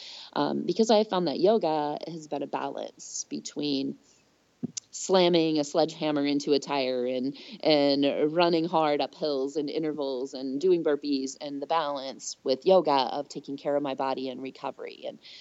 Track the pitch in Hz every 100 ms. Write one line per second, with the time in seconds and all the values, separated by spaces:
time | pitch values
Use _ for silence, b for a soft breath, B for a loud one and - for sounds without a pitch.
0 | B B B - 147 143 - 180 226 208
1 | 214 190 170 131 180 226 175 156 147 147
2 | - 165 151 143 139 135 139 - 107 -
3 | - - - 147 - - 147 135 139 143
4 | b b b _ _ _ - - - -
5 | - 190 175 170 160 156 143 175 156 160
6 | 156 147 143 143 147 139 151 143 131 127
7 | 123 127 131 143 B B - 151 143 139
8 | 139 95 151 160 170 165 165 165 151 147
9 | 135 - 156 139 139 147 143 156 156 151
10 | 139 131 135 135 135 135 185 170 156 143
11 | 147 139 131 - 147 143 143 165 147 143
12 | 135 107 - - 135 131 - 185 156 139
13 | 123 131 143 156 139 139 156 143 143 131
14 | 135 131 131 127 135 - 135 - - -
15 | 127 - B B